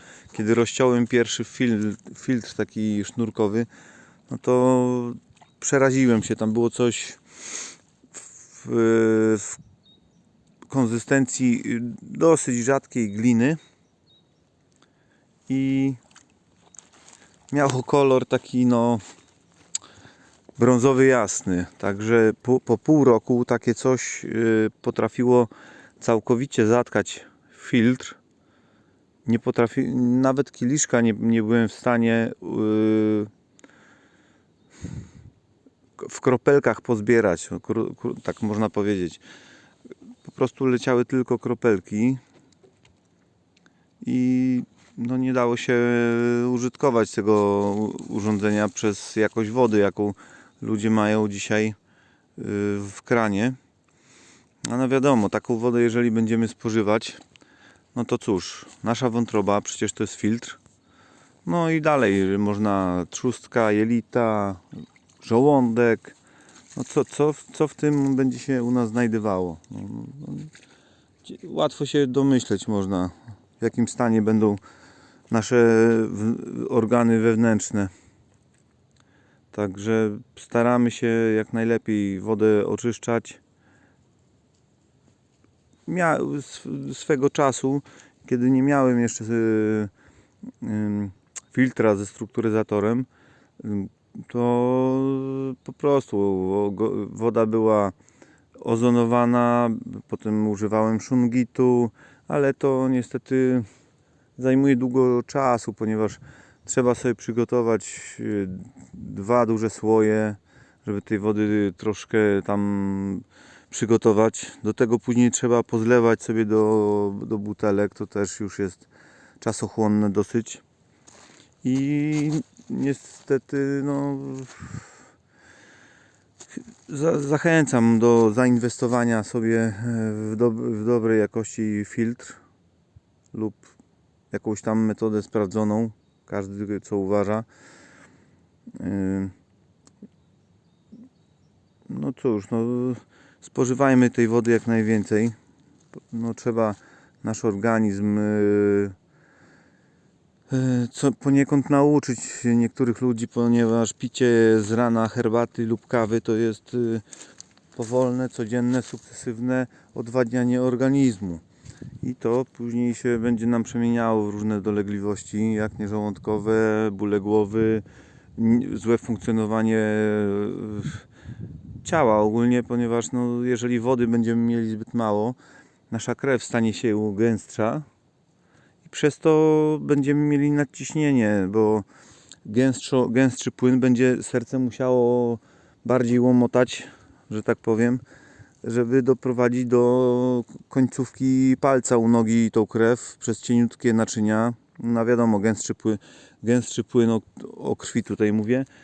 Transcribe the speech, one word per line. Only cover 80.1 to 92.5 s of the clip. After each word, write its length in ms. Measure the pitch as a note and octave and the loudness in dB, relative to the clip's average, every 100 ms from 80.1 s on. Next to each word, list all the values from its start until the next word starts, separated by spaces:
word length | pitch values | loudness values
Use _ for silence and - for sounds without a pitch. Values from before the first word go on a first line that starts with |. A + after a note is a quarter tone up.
| G#2+ - - | -4 -14 -20
staramy 540 | - A#2 A#2+ B2 A#2+ | -4 0 2 2 0
się 160 | - A#2 A2+ A2+ G#2+ | 0 -2 0 0 0
jak 160 | G#2+ | -2
najlepiej 680 | A#2 A2+ A2+ - G#2+ G2+ F#2+ | -4 -2 -2 -2 -2 -2 -4
wodę 460 | G2+ G#2+ A2 G#2 G2 | -4 0 2 2 0
oczyszczać. 720 | G#2 A#2+ A2+ - A#2 - - _ _ _ _ _ _ _ _ _ _ _ _ _ _ _ _ _ _ _ _ _ _ _ _ - | -4 -4 -6 -2 -4 -4 -18 _ _ _ _ _ _ _ _ _ _ _ _ _ _ _ _ _ _ _ _ _ _ _ _ -8
Mia-, 500 | F3 E3+ D3 C3 C#3+ | -2 0 0 -2 -6
sw-, 560 | - - - C#3+ C#3 | -10 -16 -12 -10 -10
swego 360 | C#3 - C#3+ C#3 | -8 -2 2 2
czasu, 520 | - C#3 A#2+ C3+ C#3+ - - - _ - | 2 0 0 -2 -4 -6 -20 -20 _ -4
kiedy 240 | B2+ B2 | 0 2
nie 120 | C3 | 4
miałem 380 | C#3 C#3+ C3 A#2+ | 4 4 4 2
jeszcze, 240 | A#2 - | 0 -2
y, 640 | A2 A#2 A2+ A2 G#2+ G#2+ G#2 _ _ _ _ _ - - | -4 0 2 2 2 0 -4 _ _ _ _ _ -20 -14
ym, 480 | A#2 G#2+ G#2 G#2 G2+ - _ - - | -6 -4 -2 -4 -6 -10 _ -20 -8
filtra 440 | - C3 - A2 G2+ | -2 -2 2 2 2
ze 100 | G2+ | -4
strukturyzatorem, 1000 | - A2 - A2 | -12 -10 -4 -2